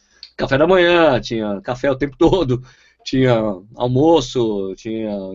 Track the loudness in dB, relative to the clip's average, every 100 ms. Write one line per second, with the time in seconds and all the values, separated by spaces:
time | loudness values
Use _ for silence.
0 | _ _ -18 -8 -2 2 4 4 4 4
1 | 4 2 -2 -4 -4 -6 -8 -4 -4 -2
2 | -4 0 2 2 0 -4 -8 _ _ _
3 | -4 0 2 2 0 -6 -12 -6 -2 2
4 | 4 4 2 -2 -2 -2 -6 -8 -10 -8
5 | -6 -8 -10